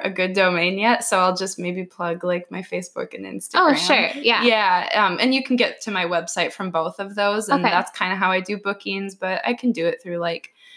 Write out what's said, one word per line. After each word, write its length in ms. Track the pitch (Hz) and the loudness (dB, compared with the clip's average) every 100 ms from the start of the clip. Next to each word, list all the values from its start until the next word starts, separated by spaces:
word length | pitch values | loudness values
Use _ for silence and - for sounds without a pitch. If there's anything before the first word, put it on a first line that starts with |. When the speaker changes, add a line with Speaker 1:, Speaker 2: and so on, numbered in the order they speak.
Speaker 1:
a 60 | 196 | -2
good 240 | 185 185 | -2 0
domain 440 | 196 185 175 180 190 | 2 2 4 0 2
yet, 260 | 226 233 | 2 2
so 160 | - 190 | 2 4
I'll 160 | 185 180 | 4 2
just 220 | 190 - | -4 -4
maybe 240 | 180 180 180 | -6 -6 -8
plug, 380 | - 170 170 | -6 -4 -2
like, 280 | 180 175 175 | -2 -2 -4
my 100 | 185 | -10
Facebook 520 | 185 180 180 - - | -8 -8 -8 -8 -10
and 120 | - 190 | -10 -10
Speaker 2:
Oh, 40 | 196 - - 339 | -10 -2 4 4
Speaker 1:
Instagram. 60 | 262 175 254 175 | 4 4 2 2
Speaker 2:
sure. 80 | 277 | 0
Yeah. 220 | 226 214 | 2 4
Speaker 1:
Yeah, 460 | 240 220 196 180 - 208 202 | 4 4 4 2 2 2 2
um, 100 | 175 | 2
and 140 | 254 | 2
you 100 | 262 | 2
can 120 | 262 247 | 2 2
get 260 | - - | 0 -2
to 100 | 220 | -6
my 140 | 190 175 | -4 0
website 480 | 170 175 180 165 | -2 -2 -2 -2
from 160 | - 185 | -4 -4
both 300 | 165 165 190 | -2 -2 -6
of 160 | 196 208 | -8 -2
those, 340 | 202 208 208 | 0 0 0
and 140 | 185 | 2
Speaker 2:
Okay. 80 | 214 | 2
Speaker 1:
that's 180 | 180 190 - | 2 0 -2
kinda 180 | 185 190 | -2 0
how 140 | 185 | 2
I 80 | 185 | 0
do 160 | 185 202 | -2 -6
bookings, 580 | 202 202 202 196 196 190 | -4 -6 -6 -6 -8 -6
but 260 | 185 190 - | -4 -2 -2
I 80 | |
can 180 | 240 247 | -2 -2
do 140 | 175 170 | 0 -2
it 140 | 165 | -2
through, 160 | 180 170 | -6 -6
like, 360 | 170 165 - _ - | -4 -6 -10 _ -20